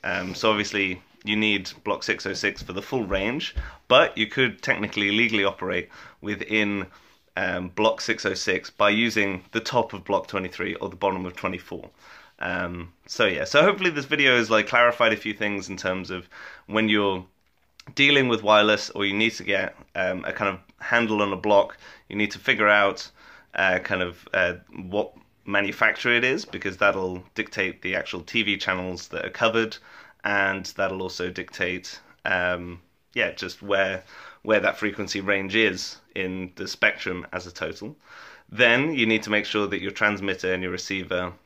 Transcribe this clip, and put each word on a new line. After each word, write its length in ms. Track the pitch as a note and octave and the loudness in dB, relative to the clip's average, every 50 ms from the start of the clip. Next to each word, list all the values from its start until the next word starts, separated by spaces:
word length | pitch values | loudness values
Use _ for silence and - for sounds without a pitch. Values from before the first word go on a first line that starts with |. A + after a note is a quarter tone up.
| - | -4
Um, 320 | F#2+ F2+ F#2+ F#2 F#2 F2+ | -4 -4 -4 -4 -6 -8
so 160 | - - A2 | 0 2 2
obviously 500 | G#2+ G#2 G#2+ G2+ G#2 G#2 G2 F#2+ F#2 F2+ _ _ _ _ - | 2 2 -2 -2 -2 -2 -2 -2 -4 -8 _ _ _ _ -6
you 140 | G#2+ G#2+ | -2 0
need 340 | G#2+ G#2+ G#2+ G#2 G2 F2+ - - - _ | 2 2 2 2 0 -2 -6 -14 -10 _
block 180 | G#2 G2 - - | -4 -4 -4 -2
six 220 | - G#2 - - | -4 -4 -4 -4
oh 80 | G2 F#2+ | -6 -6
six 280 | - - G2+ G2 - | -2 -2 -4 -4 -4
for 120 | - - F2+ | -12 -10 -10
the 80 | F#2+ | -10
full 240 | - - C3+ B2+ G#2+ | -8 -4 -4 -4 -2
range, 500 | F#2 G2 F#2+ G2 A2 B2 D#3 - - - - - - - - _ | 0 -2 0 0 -2 -2 -4 -6 -6 -6 -8 -8 -8 -14 -20 _
but 280 | _ B2 C3+ C3+ - - | _ 6 8 8 6 2
you 100 | - A2 | -2 -2
could 340 | G#2+ - - C3 B2 G#2 - | -2 2 0 0 0 0 -4
technically 500 | - - C3 F2 G#2 G2+ - G#2 G#2 G2+ | -2 -2 0 0 -2 -4 -2 -2 0 2
legally 340 | G2+ A2 A#2+ A2 A2+ G#2 G2 | 2 2 2 2 2 2 2
operate 420 | G2 G2 - F#2 F#2 F#2 F2+ F2 - - - - - - _ | 0 0 -2 -6 -2 -2 -4 -4 -6 -16 -20 -20 -20 -20 _
within, 640 | - G2+ G#2 F#2+ - - G#2 G#2+ G#2+ G#2 G2+ G2+ F#2 F#2 - - _ _ _ _ _ _ _ | -8 -8 -6 -6 -4 -2 0 0 2 2 -2 -4 -6 -8 -14 -20 _ _ _ _ _ _ _
um, 320 | F2+ F#2+ F#2 F2+ F2+ F#2 F2+ | -4 -2 -2 -2 -4 -6 -6
block 320 | - - G#2+ G#2+ F#2+ - | -2 2 2 2 2 2
six 240 | - - A2+ - - | -2 -4 -4 -2 -2
oh 80 | G#2 F#2+ | -4 -4
six 360 | - - - F#2 F#2+ - - | -2 -2 -2 -2 -2 -4 -8
by 200 | _ - G#2 G#2 | _ 2 2 4
using 560 | G#2 A2 A#2 A#2 G#2+ A2 G2+ G2 F#2+ F#2 - - | 4 4 2 2 2 0 0 0 -2 -6 -10 -6
the 100 | - A2+ | -6 -6
top 320 | A2 - - B2 A2+ - - | -4 0 0 0 0 0 -6
of 100 | G2 F2+ | -12 -4
block 240 | - G2+ F#2 F#2 | -2 -2 -2 -2
twenty-three 480 | - - G2 F#2+ F2+ - - F#2+ F#2+ F#2 | -2 -6 -4 -4 -6 -6 -6 -6 -6 -4
or 140 | - - G2+ | -6 -8 -10
the 80 | F#2+ | -6
bottom 280 | F2+ G2+ G2 F#2+ F#2 F#2 | -2 -2 -2 0 -2 -6
of 100 | F2+ F2 | -8 -10
twenty-four. 520 | - - F#2 F#2 F2+ - - - - - - _ _ - - - - - - _ _ | -6 -6 -6 -6 -6 -10 -12 -12 -12 -12 -16 _ _ -20 -20 -20 -20 -20 -20 _ _
Um, 520 | - F2+ F2+ F2+ F2+ F2 F2+ F2 E2+ E2+ _ _ _ | -6 -4 -4 -4 -4 -6 -6 -10 -12 -14 _ _ _
so 200 | - - - A#2 | -14 -2 0 0
yeah, 180 | G2+ F2+ C#2+ D2+ | 2 2 0 -4
so 180 | - - C#3+ D#3+ | 2 4 6 6
hopefully 260 | G3+ G3+ G3 F#3+ F3+ | 6 2 2 -2 -2
this 160 | D#3 D3 C3+ | -2 -2 -4
video 320 | C3+ D3+ D3 C#3+ C3+ B2 | -2 0 4 4 6 6
has, 120 | B2 A2+ G#2 | 4 4 4
like, 180 | A2+ G#2+ G#2 | 4 2 2
clarified 440 | - - A#2+ A#2+ A#2+ A#2 - A#2+ A2 | 4 4 6 6 6 6 4 4 4
a 60 | G#2+ | 4
few 160 | G#2 - A2 G2+ | 0 -2 -8 -4
things 340 | - G#2+ G#2 G#2 G2 F#2+ | -4 -4 -2 -2 -4 -6
in 80 | - F#2+ | -8 -10
terms 340 | F2+ - F#2+ F#2 F#2 F2+ F2+ | -4 -4 -2 -2 -2 -4 -6
of 200 | F#2 F2+ E2+ _ - - - - - - _ | -8 -8 -8 _ -20 -18 -18 -18 -18 -20 _
when 200 | - G2+ A2 A2 | -2 0 0 2
you're 380 | G#2+ G#2+ G#2 G2+ G2 F#2+ F2+ F2+ _ _ _ _ _ _ _ _ _ _ - - - - | 4 4 4 2 2 0 -2 -6 _ _ _ _ _ _ _ _ _ _ -20 -20 -10 2
dealing 340 | - C#3 C#3+ C#3+ C#3 C3+ B2 | 4 4 6 6 6 4 4
with 140 | A#2 G#2+ G#2 | 2 2 6
wireless 460 | G#2 G#2+ G#2 G#2+ G#2+ G#2+ G2+ - - | 6 8 8 8 6 4 2 0 -8
or 120 | - - G2+ | -4 -2 -2
you 100 | G2 G2 | 0 2
need 180 | G#2 A2+ A2+ | 2 0 0
to 120 | A2 - F2 | 0 -4 -4
get, 320 | F2 G2 F#2+ G2 - - - - _ _ | -2 0 0 0 -2 -6 -12 -20 _ _
um, 280 | E2+ F#2 F#2 F#2 F2+ - | -2 -2 -2 -2 -4 -6
a 80 | - | -6
kind 160 | - - G#2 | -4 -2 -2
of 140 | G2 F#2 F#2 _ _ _ _ | -2 -2 -4 _ _ _ _
handle 420 | - - A#2+ A#2 A#2 G#2+ A2 G#2 | -4 0 0 2 2 2 2 0
on 120 | G#2 G2+ G2 | 0 0 -2
a 20 | |
block, 420 | F2+ - G#2+ G#2 G2+ G2 - - - - - - - _ | -2 2 4 6 6 4 2 -4 -18 -20 -20 -20 -20 _
you 80 | _ - | _ -2
need 160 | G#2 G#2+ G2+ | -2 -2 -2
to 80 | - - | -2 -4
figure 300 | - - B2+ G#2+ G#2+ G#2 | 0 0 2 4 6 6
out, 420 | G#2 G#2 G2+ G2 F#2 - - - _ _ - - - - _ _ - | 6 6 6 4 2 -2 -10 -14 _ _ -20 -20 -20 -20 _ _ -2
uh, 240 | - F#2+ F#2+ F#2 F#2 | 0 2 2 2 0
kind 220 | - - G2+ F#2 | 0 -2 -2 -2
of, 240 | F2+ F2+ E2+ - - - - | -2 -4 -4 -12 -10 -4 0
uh, 200 | G2 F2+ F2 F2+ F2+ - _ - | 0 2 0 0 -6 -12 _ -16
what 380 | - F#2+ F2+ F#2+ G#2 - - - - _ _ _ _ _ | -14 -12 -4 -2 -2 -2 -2 -8 -20 _ _ _ _ _
manufacturer 720 | - G2+ G2+ G2+ G2 G2+ - A2+ A2 - - - B2 A#2+ | -2 -2 0 0 -2 0 2 2 2 2 2 0 2 2
it 100 | A#2+ B2 | 4 2
is, 220 | B2+ C#3 F3 - | 2 0 -2 -4
because 320 | - - F#2 - G2 F#2 | -8 -10 -6 -6 -6 0
that'll 440 | - G2+ G2+ F#2+ F#2+ F#2 F#2 F2+ F2+ F2+ - _ | 4 4 4 4 2 -4 -4 -6 -8 -12 -12 _
dictate 460 | - G#2+ - - G#2+ F#2+ F#2 D#2+ _ | -8 -8 -6 -2 -2 -2 -2 -4 _
the 120 | - F#2 F2+ | -6 -4 -4
actual 280 | - - - - F2+ | -4 -4 -4 -8 -10
T 200 | E2 - - A#2 G#2+ | -10 -2 -2 0 0
V 120 | G#2 G2+ | 0 -2
channels 540 | F#2+ - F#2+ F#2 F#2 F2+ F#2 F2+ E2+ - - | -2 0 -2 -2 -2 -2 -6 -6 -8 -10 -8
that 160 | - E2 - | -8 -6 -6
are 40 | F#2 | -6
covered, 460 | - - A#2 A2+ A#2 A2+ A2+ A2 - - _ - - - - - - _ - | -2 0 0 2 4 2 0 0 -4 -12 _ -20 -20 -20 -20 -20 -20 _ -4
and 400 | G#2 G2+ G2+ G2 F#2+ F#2+ G2 F2+ - - | 0 2 2 2 2 0 -4 -6 -10 -4
that'll 240 | - G2 F#2+ F#2+ F#2+ | -2 -2 -2 -2 -4
also 280 | F#2 F#2 - - F2+ F2+ | -6 -6 -4 -4 -6 -6
dictate, 680 | F2+ - F2+ - - - F#2+ F2+ F2+ F2+ - - - - _ - - _ _ | -4 -8 -10 -10 -4 -4 -2 -2 -2 -6 -8 -12 -16 -18 _ -20 -20 _ _
um, 560 | G#2+ F#2+ F2+ F2+ F2+ F2+ F2 F2+ F2 E2+ F2 _ _ _ _ _ _ _ | -2 0 0 0 0 -2 -2 -6 -10 -14 -16 _ _ _ _ _ _ _
yeah, 160 | A#2+ G#2+ F2 | -2 -2 -2
just 300 | - - F#2+ F2+ - - | -2 -8 -10 -10 -10 -12
where, 400 | - G2+ G2+ G2 G2 F#2+ F#2+ F#2 - - - - - - - _ _ | -4 -2 2 2 2 0 -2 -6 -10 -16 -20 -20 -20 -20 -20 _ _
where 180 | G#2 A2 G#2 | 2 2 4
that 160 | F#2 G2 - | 4 2 0
frequency 420 | - G#2+ G#2 G2 - G2+ F2+ - G2 | 0 -4 -4 -4 -4 -6 -6 -6 -4
range 380 | F#2+ G2 G2+ G2 F#2+ F#2+ G2 | 0 0 0 0 0 0 2
is 400 | A2+ A2 G2+ F#2 F2+ - - - - _ _ _ | 4 4 4 2 -2 -10 -12 -12 -16 _ _ _
in 380 | G2 F#2+ F#2 F#2 F#2 F#2 F2+ - | -6 -6 -6 -6 -6 -8 -10 -10
the 140 | - F#2+ F2+ | -10 -10 -10
spectrum 580 | - - - G#2+ - - - F#2+ F2+ F2+ - - - | -4 0 0 0 0 0 -6 -6 -6 -8 -10 -8 -10
as 140 | F2+ F2 | -10 -10
a 40 | F2 | -10
total. 460 | - - - D#2+ D#2+ - G2+ A2+ D#3 _ _ - - - - - - - _ _ | -10 -8 -8 -8 -8 -10 -12 -14 -14 _ _ -20 -20 -20 -20 -20 -20 -20 _ _
Then 440 | - G#2 B2 A#2 A#2 B2+ C#3+ D#3+ D#3+ | 2 4 6 6 6 4 2 0 0
you 120 | C3 A2+ | 2 2
need 180 | A2 A2+ G#2+ G#2+ | 4 2 2 2
to 60 | G#2+ | 0
make 160 | G#2+ G#2 G2+ | 0 0 0
sure 220 | - - G#2+ G#2 | 0 0 0 0
that 140 | F#2+ G2 F#2 | 0 -2 -4
your 100 | F2+ G2 | -4 -6
transmitter 600 | G2 - A2 G#2 G#2 F#2+ G2 G2 F#2 - - F#2 F#2 | -2 2 2 2 2 0 -2 -4 -4 -2 -2 -2 -2
and 100 | F#2 F#2 | -2 -2
your 80 | F2+ | -6
receiver 600 | F2 F#2 - - G2 F#2+ F#2 - F#2+ F2+ F2+ F2+ F2 - _ | -6 -6 -6 -6 -6 -6 -4 -4 -4 -4 -4 -4 -8 -14 _